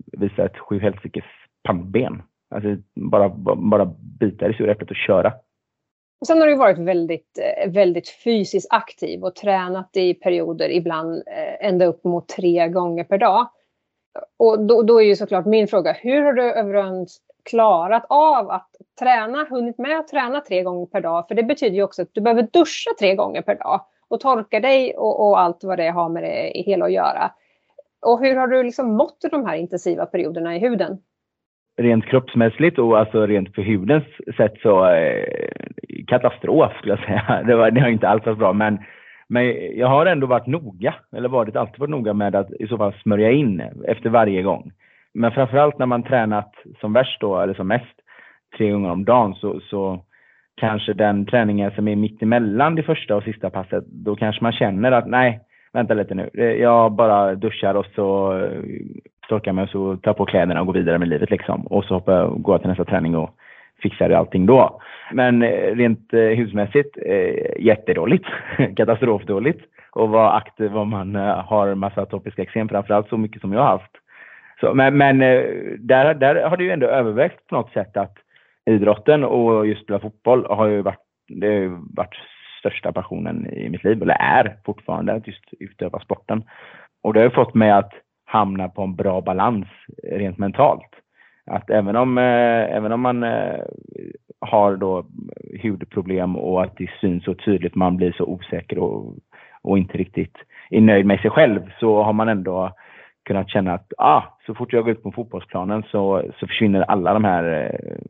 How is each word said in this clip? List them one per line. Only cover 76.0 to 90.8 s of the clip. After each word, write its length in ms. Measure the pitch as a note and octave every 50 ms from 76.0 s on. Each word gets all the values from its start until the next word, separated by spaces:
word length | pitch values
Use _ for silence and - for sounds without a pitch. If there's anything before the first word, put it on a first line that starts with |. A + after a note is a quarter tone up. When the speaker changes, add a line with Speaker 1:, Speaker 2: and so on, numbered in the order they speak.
| C#3 - -
Speaker 1:
där 340 | C#3+ C3 C#3 D#3+ E3+ - D#3
har 80 | F3+
det 80 | F3 F3+
ju 60 | F#3
ändå 160 | F3+ D#3 B2
övervägt 600 | A2+ B2 C3+ A#2+ A2 G#2 A#2+ D3+ F3 - _ _
på 80 | - E3
något 180 | B2+ A2 -
sätt 240 | - - F#2+ - -
att 180 | G2+ G2+ - _ _ _ _ _ _ _ _ _ _ -
idrotten 580 | A2+ A2 G2+ G2+ G#2 G#2 G#2 - D3+ D3+ D3+ C3+
och 420 | G#2+ A2+ B2 A#2 A2+ A2+ G#2+ G#2+
just 160 | G#2+ G#2 -
spela 160 | - - G2+ G2
fotboll 480 | - G#2+ - _ - A#2+ B2+ B2 F#2 -
har 160 | G2+ G2+ A2
ju 160 | G#2+ G#2 G2+
varit, 180 | F#2 G2 F#2 - _ _ _ _ _ -
det 180 | - F2 G2
har 80 | G#2 G#2+
ju 140 | G2+ F#2+ F#2 F2+ F2 - - -
varit 180 | - F2+ - - - - - - - - - - -
största 340 | - G#2 - - - F#2+
passionen 540 | - - F2+ - F2 E2+ E2+ E2 E2 D#2+ -
i 220 | - - - G1+ B1+
mitt 160 | E2+ - -
liv, 180 | G2+ A2+ G#2+
eller 140 | E2+ F2 - -
är 360 | - C2 D#2+ B2+ A#2 G2+ - - -
fortfarande, 480 | - G2+ - - - F2 E2 F2+ G2
att 140 | G#2+ A2+ A2
just 180 | A2 G2+ - _ _ - -
utöva 380 | - G2+ _ - - F2+ - F#2+
sporten. 440 | - - G2 - _ - A2 A2+ A2 _ - - - - - - - _ _ _
Och 120 | - G#2+ A2
det 60 | G#2+
har 40 | A2+
ju 60 | B2
fått 240 | B2 C#3 A#2+ - -
mig 160 | A2+ A2 G#2+
att 220 | G2+ G2+ G2+ G2+ - - _ _ _ _ _ -
hamna 400 | - A2 G#2 G2 F#2+ F#2+ F#2 F2+
på 140 | - -
en 120 | F#2+ G2 F2+
bra 260 | E2+ G2+ G2 F#2 F#2
balans 460 | F2+ G2+ F#2 F#2+ G2+ A#2+ A#2 G2+ F2+ - - _ _ - - -
rent 360 | - - - G2 G2+ F#2+ F#2 F#2+
mentalt. 520 | G2 G2+ - - C#3 C#3+ - -